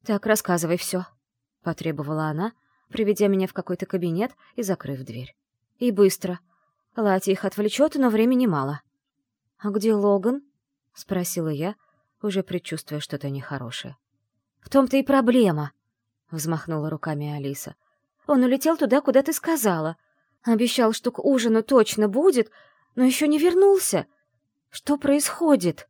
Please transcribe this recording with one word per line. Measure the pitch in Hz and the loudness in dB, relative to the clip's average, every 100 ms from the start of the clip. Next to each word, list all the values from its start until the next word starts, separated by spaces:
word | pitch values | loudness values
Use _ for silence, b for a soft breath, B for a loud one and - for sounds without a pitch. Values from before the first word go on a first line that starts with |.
«Так, | - 202 - | -2 -4 0
рассказывай | 214 - 175 165 170 | 0 2 -2 0 -2
все», | - 180 185 _ _ _ _ _ | -2 -6 -8 _ _ _ _ _
потребовала | 175 160 165 147 143 156 | -10 -6 -6 -6 -6 -4
она, | 156 151 214 _ _ _ _ | -4 -4 -6 _ _ _ _
приведя | - 208 202 208 | -2 -2 2 2
меня | 196 185 | 2 -2
в | |
какой-то | - 180 180 185 | -6 -8 -8 -4
кабинет | 185 175 165 247 _ b | -4 -2 -2 -4 _ b
и | - | -8
закрыв | 196 180 - 135 | -4 -4 -6 -10
дверь. | 131 117 127 _ _ _ _ _ | -10 -14 -14 _ _ _ _ _
«И | 247 | -2
быстро. | 196 196 - 180 175 _ _ _ _ _ | 4 4 2 -8 -8 _ _ _ _ _
Лати | - 214 190 196 | -2 0 0 0
их | 196 | -2
отвлечет, | 190 - 214 - 302 | -2 -2 -2 2 0
но | 294 254 | 2 2
времени | 214 233 254 | 2 2 2
мало». | 247 151 135 147 _ _ _ _ _ _ _ _ | 0 0 -4 -8 _ _ _ _ _ _ _ _
«А | 208 | -6
где | 202 220 | -2 0
Логан?» | 208 202 202 208 277 _ _ _ _ _ | 2 2 2 0 -4 _ _ _ _ _
спросила | - - 185 175 - 160 | -20 -6 -4 -4 -4 -4
я, | 143 170 208 _ _ _ _ | -4 -6 -8 _ _ _ _
уже | 214 190 | -4 -4
предчувствуя | 185 180 - 156 - 147 | -4 -8 -8 -12 -8 -10
что-то | - 143 143 | -8 -8 -6
нехорошее. | 139 - 139 117 - - 139 _ _ _ _ _ _ | -8 -8 -10 -10 -12 -14 -20 _ _ _ _ _ _
«В | - | 0
том-то | 277 254 269 | 2 4 0
и | |
проблема», | 269 269 240 247 208 151 147 _ _ _ _ _ _ | 2 2 4 4 4 0 -6 _ _ _ _ _ _
взмахнула | 160 156 160 170 156 151 | -8 -6 -6 -4 -6 -6
руками | 156 160 147 147 | -6 -6 -6 -6
Алиса. | 147 139 143 - - _ _ _ _ - | -8 -8 -10 -14 -18 _ _ _ _ 0
«Он | 277 | 2
улетел | 247 269 311 330 | 4 2 2 0
туда, | 262 262 | 2 2
куда | 294 247 | 4 2
ты | 277 | 2
сказала. | - - 320 214 170 156 165 _ _ _ _ | -4 -2 0 0 -2 -4 -8 _ _ _ _
Обещал, | - 220 240 - 220 | 0 2 2 2 2
что | 226 247 | 0 -6
к | - | -2
ужину | - 262 226 220 | 0 2 2 2
точно | 220 262 214 - 208 | 4 4 4 2 0
будет, | 214 370 262 220 b b b b | 4 4 2 -2 b b b b
но | - | 2
еще | 254 254 | 2 2
не | 302 302 | 0 2
вернулся. | 349 349 392 381 - 175 - _ _ _ _ _ _ | 4 6 6 4 2 -2 -4 _ _ _ _ _ _
Что | - - 285 | -10 -2 0
происходит?» | 285 294 285 - 330 262 175 - | 2 2 0 0 2 4 2 -4